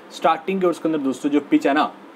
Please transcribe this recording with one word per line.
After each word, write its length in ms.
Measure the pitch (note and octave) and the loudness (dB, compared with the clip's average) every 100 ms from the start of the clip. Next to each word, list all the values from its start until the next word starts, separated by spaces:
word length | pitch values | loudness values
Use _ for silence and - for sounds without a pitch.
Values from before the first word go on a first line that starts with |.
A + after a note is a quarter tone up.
| - | -20
Starting 480 | - F3 E3 - F#3+ | -2 0 0 -2 0
के 60 | F3+ | 0
उसके 220 | D#3+ E3 | 0 -2
अंदर 100 | D#3 | -2
दोस्तों 300 | C3+ B2+ D3 | -2 -2 0
जो 100 | D3 | 0
pitch 260 | C#3+ D3+ D3+ | 2 2 2
है 80 | |
ना 160 | C#3+ B2+ - - | 0 0 -4 -10